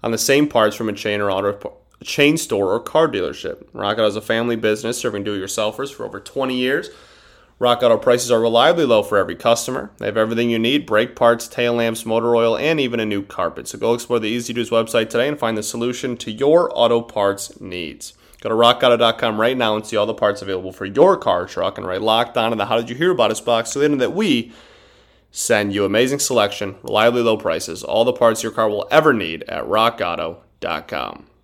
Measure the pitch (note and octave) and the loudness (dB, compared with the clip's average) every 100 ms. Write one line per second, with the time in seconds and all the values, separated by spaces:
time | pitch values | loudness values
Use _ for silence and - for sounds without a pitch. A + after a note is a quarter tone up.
0 | - A2+ - C#3 D3 A#2+ G#2+ G#2 A2 G#2 | -4 -4 2 2 4 4 2 2 -6 -4
1 | A2 G#2 G2+ F#2+ G2+ G2+ - - _ _ | -4 -2 -2 0 -2 -4 -10 -16 _ _
2 | - - D3 D#3 - G#2+ G2 G#2+ - D#3 | -10 2 4 4 0 0 0 0 0 2
3 | D#3+ G#2+ E2+ - - - - - G2+ G#2+ | 2 0 -4 -6 -10 -12 -14 -8 -4 0
4 | A2 G#2 G#2+ A2+ A#2+ A#2 A2+ G#2+ A2+ A#2 | 0 0 -4 -2 -2 0 0 -2 -4 -4
5 | B2 G#2 G2+ G2+ F#2+ - G#2+ G#2+ C#3 - | -4 -4 -6 -6 -6 -4 -4 -4 -10 -10
6 | A2 G2+ - - C3 B2+ B2+ B2+ C#3 - | -12 -12 -12 -6 -4 -2 0 -2 -4 -16
7 | - - _ _ _ _ B2 A#2+ B2 A2+ | -20 -20 _ _ _ _ 2 4 4 4
8 | - B2 B2 A#2 A2+ A#2 C#3 F3 C#3+ A2+ | 4 2 4 2 4 4 4 4 4 2
9 | G2+ G#2 F2+ E2+ A2+ A#2 - C3 G#3 _ | 2 0 0 -2 0 2 0 -6 -8 _
10 | G#2+ G#2+ A2+ A2+ A#2+ A#2 A2+ C#3+ F2 G#2+ | -4 -2 -2 0 0 0 0 0 0 0
11 | A#2+ - A#2+ A#2+ - - A#2+ A#2+ A#2 A2+ | 0 2 2 2 -2 -2 0 2 0 -2
12 | A#2 A2+ A#2 A#2 A#2 A2 D3 D#3+ C3 A#2 | -2 0 2 4 4 2 0 0 0 -2
13 | A2 G2+ G2 - F2 D#2 - A2 A2+ A#2+ | -2 -4 -6 -4 -4 -4 -14 -4 -2 -2
14 | A#2+ A#2+ G#2+ A#2+ A#2 A#2 A2+ A2+ A2+ A#2+ | 0 -2 -2 -4 -4 -6 0 0 0 0
15 | A2+ A#2+ C3+ D3 A#2 A2 G#2 A#2+ A#2+ A#2+ | 0 -2 -2 -2 -4 -4 -6 -6 -6 -4
16 | C3 A#2+ - A2 C3+ E3 F3 - A#2 A#2+ | -8 -8 -10 -2 4 4 4 2 2 2
17 | A#2 - G2+ G2+ - - F#2+ F2+ D#2+ B1 | -2 -2 0 0 -6 -14 -12 -8 -10 -12
18 | - - _ _ A2 A2 A#2 A#2+ B2+ A#2+ | -18 -20 _ _ -4 4 4 6 4 4
19 | A#2 A2 A#2 G#2+ A2+ C3 A2+ G#2+ G#2+ A2 | 4 2 -2 0 0 2 0 0 -2 -2
20 | G#2 G#2+ G#2+ G2+ G2 F#2 F#2 F#2 G2 G#2 | -2 0 0 0 -4 -6 -6 -10 -6 4
21 | F3 F#3+ - F2+ F#2 - F2+ - F#2+ F#2 | 4 4 2 0 -2 -2 -4 -4 -6 -2
22 | G#2+ A2 A#2+ - A2+ A2+ G2+ A#2 A#2+ B2 | 2 2 2 0 0 0 0 0 -2 -2
23 | E3+ F3 - - - A#2 A#2 C#3+ D3 D3 | -2 2 2 2 0 0 0 0 0 2
24 | A#2+ F2+ G#3+ B2+ A2 - - - _ _ | 0 0 0 0 -2 -12 -20 -20 _ _
25 | _ _ _ - - A2 G#2 G2 G2 G#2 | _ _ _ -10 -2 0 0 0 0 2
26 | B2+ C#3+ - B2 G#2 - G2+ F#2+ - G#2 | 2 0 0 2 0 -2 -10 -10 -2 2
27 | A2+ A#2+ A#2 A2 G#2 E2 - D#2+ - C2 | 4 4 0 0 -2 -4 -6 -10 -4 0
28 | B2 B2 A#2 A2+ A2+ G#2 A2+ G#2 - D3+ | 0 2 2 2 -4 -2 -2 -2 2 4
29 | D#3 A#2+ E2+ D#2+ - F2 A1+ G#2 A2+ - | 4 2 -2 -8 -10 -8 -2 2 2 0
30 | F2+ E2+ E2 E2+ _ _ F2 D#2 - D2 | -6 -4 -6 -8 _ _ -6 -6 -6 -8
31 | A1+ G1+ - _ | -8 -12 -20 _